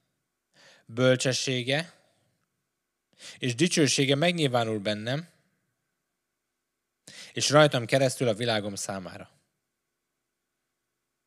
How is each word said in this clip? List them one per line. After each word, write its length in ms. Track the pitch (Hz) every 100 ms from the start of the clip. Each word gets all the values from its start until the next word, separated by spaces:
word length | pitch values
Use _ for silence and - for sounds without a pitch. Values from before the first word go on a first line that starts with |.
| _ _ _ _ _ _ - - -
bölcsessége 1080 | 113 127 127 135 120 - 127 120 143 170 - _ _ _ _ _ _ _ _ _ _ _ _ - -
és 180 | 131 117
dicsősége 600 | 185 180 135 - 135 143
megnyilvánul 640 | 175 170 139 123 113 107
bennem, 480 | 101 104 110 143 170 _ _ _ _ _ _ _ _ _ _ _ _ _ _ _ _ _ - - -
és 160 | 117 113
rajtam 360 | 143 151 131 117
keresztül 420 | 135 131 - 123
a 60 |
világom 420 | 98 120 110 104 98
számára. 540 | - 98 87 98 95 _ _ _ _ _ _ _ _ _ _ _ _ _ _ _ _ _ _ _